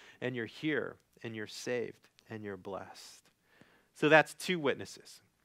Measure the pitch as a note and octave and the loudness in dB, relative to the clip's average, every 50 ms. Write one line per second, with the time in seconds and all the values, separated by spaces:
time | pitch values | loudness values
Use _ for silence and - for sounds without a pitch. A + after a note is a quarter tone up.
0 | - - - - - B2+ B2+ A#2+ A2+ G#2+ - - - D#3 D3+ B2 G2+ F2 - - | -20 -20 -10 -6 -4 -4 -2 -4 -4 -6 -6 -4 -2 0 0 0 0 -2 -6 -12
1 | _ _ _ - - A#2+ A2+ A2 G#2+ G#2+ - - - - B2 B2 A2+ G2 - - | _ _ _ -14 -12 -10 -8 -8 -8 -8 -10 -8 -4 -2 -2 -2 -2 -4 -8 -12
2 | - - _ - - - A2+ A2 G#2+ G2+ G2 F#2+ F2+ G2+ G2 F#2 F#2+ F#2+ - - | -20 -20 _ -20 -14 -12 -10 -8 -6 -8 -8 -8 -8 -8 -8 -8 -10 -12 -16 -18
3 | - - - - - _ _ _ _ _ _ - - - - - _ _ _ - | -18 -20 -20 -20 -20 _ _ _ _ _ _ -20 -20 -20 -20 -20 _ _ _ 0
4 | - D3+ D3+ D#3 D3 - - - - - F#3 E3+ D3 C3+ F#2+ - G2+ - - - | 6 8 10 10 8 6 2 -6 -4 -2 -2 2 2 2 2 0 -2 -10 -12 -16
5 | - - - - - _ _ _ _ | -18 -20 -20 -20 -20 _ _ _ _